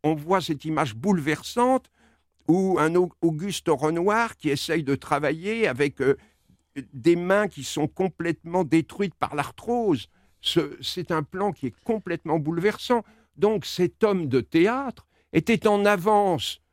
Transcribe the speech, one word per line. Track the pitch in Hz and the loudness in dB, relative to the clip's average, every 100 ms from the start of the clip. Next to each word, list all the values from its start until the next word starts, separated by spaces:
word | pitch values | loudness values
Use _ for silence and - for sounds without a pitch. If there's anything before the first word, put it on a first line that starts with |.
on | 151 | 0
voit | 156 151 190 | -2 0 -2
cette | 160 151 | 0 -6
image | 156 156 147 | -4 -2 -2
bouleversante | 110 170 185 143 147 - 240 247 262 _ _ _ _ _ _ - | -2 0 0 0 -4 -4 0 2 0 _ _ _ _ _ _ 0
où | 175 190 170 | 2 2 2
un | 156 | 2
Au-, | 170 180 _ | 2 0 _
Auguste | 170 156 196 - - | -2 -2 -6 -4 -2
Renoir | 143 151 170 185 214 226 - | 0 0 0 2 2 -2 -4
qui | 151 | -2
essaye | 143 - 165 | -2 -2 -2
de | 135 | 0
travailler | 135 - 143 147 160 190 226 208 | -4 0 0 0 -2 -4 0 0
avec, | 123 147 - | 0 -2 2
euh, | 131 135 _ _ _ _ _ 143 123 | 0 0 _ _ _ _ _ -16 -14
des | 131 117 170 | -2 2 2
mains | 180 196 214 | 2 2 2
qui | - | -4
sont | 131 - 151 | -8 -4 -4
complètement | - 190 - 165 160 165 180 | -2 -4 -2 -4 -4 -2 -2
détruites | 165 160 - - 202 | 2 2 0 -4 -6
par | - - | -4 -6
l'arthrose. | 147 139 - - 240 220 135 - _ _ _ | -4 -6 -8 -4 -2 0 0 -4 _ _ _
Ce, | - - 147 - | -2 -2 -2 -8
c'est | - - 165 | -10 -8 -4
un | 160 | -4
plan | 147 185 202 | -4 -4 -4
qui | 165 131 | -4 -10
est | - | -8
complètement | - 220 185 170 165 160 | -4 -4 -4 -8 -2 -2
bouleversant. | 147 170 196 208 - 240 - _ _ - | 0 0 -2 -2 -2 -2 -2 _ _ 0
Donc | 196 214 - | 0 2 -4
cet | - 175 _ | -2 -2 _
homme | 214 196 151 | 2 2 0
de | 127 | -2
théâtre | - 165 185 254 277 - _ _ _ | 2 2 2 0 -6 -12 _ _ _
était | - 160 226 220 | -2 2 2 4
en | 208 | 4
avance | 202 202 185 208 202 160 - - _ | 4 2 4 4 4 0 -4 -10 _